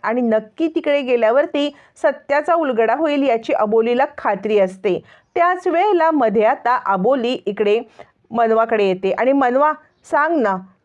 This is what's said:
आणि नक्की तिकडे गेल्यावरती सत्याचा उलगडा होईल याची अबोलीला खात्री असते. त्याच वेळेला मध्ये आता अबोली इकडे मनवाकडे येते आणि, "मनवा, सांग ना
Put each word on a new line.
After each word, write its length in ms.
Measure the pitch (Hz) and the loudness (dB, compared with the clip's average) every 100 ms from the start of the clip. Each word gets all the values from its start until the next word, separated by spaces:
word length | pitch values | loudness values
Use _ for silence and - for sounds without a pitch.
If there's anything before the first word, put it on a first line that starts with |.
आणि 180 | - 240 | -6 -2
नक्की 460 | 240 220 220 - 320 | 0 -2 -2 -6 -4
तिकडे 340 | 330 302 285 | -2 -2 -2
गेल्यावरती 680 | 254 240 220 254 311 294 285 285 _ _ | 0 0 2 2 0 -2 -4 -6 _ _
सत्याचा 500 | 311 277 - 285 302 | -2 -2 -2 -2 0
उलगडा 420 | 339 294 226 226 254 | 0 0 0 0 0
होईल 280 | 311 285 | 0 0
याची 300 | 277 226 226 | 0 0 -2
अबोलीला 520 | 277 214 226 226 240 285 - | -2 0 0 2 0 -2 -2
खात्री 420 | 247 196 208 208 | -4 -4 0 0
असते. 400 | 190 190 214 175 - - _ - | 0 -2 -4 -4 -6 -20 _ 0
त्याच 320 | 349 370 370 | 0 0 -2
वेळेला 440 | 330 415 359 320 | 0 2 2 2
मध्ये 320 | 311 226 214 | 2 0 2
आता 360 | 214 269 233 240 - | 2 0 0 -2 -2
अबोली 520 | 196 208 269 233 254 - | -2 0 0 -2 -4 -6
इकडे 340 | 208 208 220 247 - - _ - | -2 0 0 -2 -16 -20 _ -8
मनवाकडे 560 | 226 226 220 226 220 196 | -2 0 2 2 2 0
येते 240 | 185 196 | 0 -2
आणि, 200 | - 240 | -2 0
"मनवा, 400 | 277 247 254 302 302 _ _ - | 2 2 2 0 -2 _ _ -4
सांग 280 | 302 311 330 | -2 0 0
ना 180 | 214 190 190 _ | 0 -2 -8 _